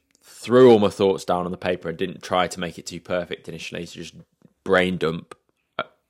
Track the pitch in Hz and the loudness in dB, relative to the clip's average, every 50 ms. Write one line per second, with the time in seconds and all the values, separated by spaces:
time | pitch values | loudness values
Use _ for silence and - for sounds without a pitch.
0 | _ _ _ _ _ - - - - 107 117 127 131 123 117 104 101 95 - - | _ _ _ _ _ -20 -20 -14 -2 2 6 8 8 8 8 8 4 2 0 0
1 | 101 95 90 76 - - 90 90 90 87 90 - - 90 90 87 - 82 82 80 | 0 0 0 0 -2 -4 -4 -2 -4 -6 -8 -6 -4 -4 -4 -4 -6 -10 -8 -8
2 | 98 - - - - - 95 90 90 85 - 92 90 85 - - - - 92 82 | -8 -8 -8 -12 -8 -2 -2 0 0 -2 -4 -8 -10 -10 -10 -14 -16 -14 -14 -14
3 | - - 92 90 87 - - - - - 82 82 - - 90 87 87 85 - - | -8 -6 -6 -6 -6 -6 -10 -14 -14 -14 -16 -14 -14 -12 -12 -12 -12 -14 -14 -16
4 | 85 80 - 85 - _ _ _ _ _ _ _ - 95 95 90 90 92 92 82 | -16 -18 -18 -20 -20 _ _ _ _ _ _ _ -2 2 2 2 2 2 0 -2
5 | 78 80 82 87 - - - _ _ _ _ _ _ _ _ - - - _ _ | -2 -4 -4 -6 -10 -16 -20 _ _ _ _ _ _ _ _ -10 -10 -10 _ _
6 | _ _ | _ _